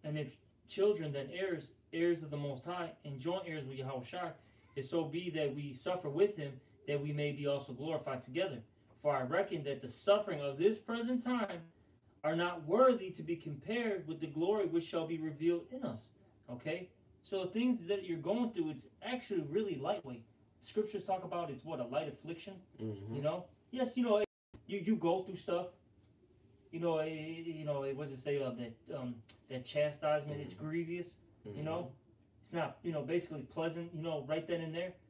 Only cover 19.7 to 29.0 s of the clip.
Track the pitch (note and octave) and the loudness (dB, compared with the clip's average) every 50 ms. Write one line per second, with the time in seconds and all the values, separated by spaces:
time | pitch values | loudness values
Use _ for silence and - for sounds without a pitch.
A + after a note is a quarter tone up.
19.7 | E3 C3 C3+ D#3 G#3 - - C3+ B2 A2+ - - _ _ - _ _ _ - - | -2 -2 0 0 0 0 -2 -8 -10 -10 -12 -18 _ _ -20 _ _ _ -20 -4
20.7 | - G#3+ G#3 - - G3 - - F#3+ F#3 F3+ D#3+ F3 F3 E3+ D3 C3+ B2 - D#3+ | 0 0 0 0 -2 -6 0 0 0 0 0 -2 -2 -2 -2 -2 -6 -8 -6 -6
21.7 | D#3 C3 A#2+ A#2 B2+ - - C#3+ - - - D#3 E3+ - - G3+ F#3+ F3+ - - | -4 -4 -4 0 0 0 0 0 -6 -10 -8 -8 -8 -8 -8 -12 -14 -14 -16 -20
22.7 | - - A2 A2 G#2 G2 G2+ G#2+ A#2 C#3+ C#3+ D3+ E3 F3+ F3 - - _ _ _ | -10 -6 -4 -4 -4 -6 -6 -6 -4 0 0 0 0 0 -6 -10 -18 _ _ _
23.7 | - B3+ B3+ A#3+ - B3+ A#3+ A#3 G#3 G#3 G#3+ - _ _ _ _ - - - - | 0 0 0 0 2 2 4 6 6 6 4 2 _ _ _ _ -20 -20 -8 -6
24.7 | G3 G3+ E3 F#3+ A3 E3+ E3 E3+ F3 F#3+ F#3 G3+ F#3 - - - F3 F3 F3+ F3+ | -4 -2 2 2 2 4 6 4 4 4 2 -4 -8 -8 -2 0 0 0 0 -4
25.7 | - - _ _ _ - - _ _ _ _ _ _ _ _ - - _ _ - | -10 -16 _ _ _ -20 -20 _ _ _ _ _ _ _ _ -20 -20 _ _ -10
26.7 | - E3 E3+ E3+ D#3+ D#3 D#3 D#3+ D#3+ D#3 D#3 D#3+ E3 E3 E3 E3+ D#3+ D#3 D3+ D3 | -6 0 2 2 4 4 2 0 -2 -4 -6 -6 -6 -6 -6 -6 -6 -4 -2 -2
27.7 | C#3+ C#3 C3+ C#3 C3+ C3+ D3+ C#3 C3+ B2+ - D3 C#3+ C#3 C3+ B2+ A#2 A#2 A#2+ A2+ | 0 0 0 -2 -2 -4 -4 -6 -8 -6 -2 0 2 2 2 0 -2 -4 -6 -8
28.7 | A2+ - - - - B2 | -8 -14 -12 -8 -6 -4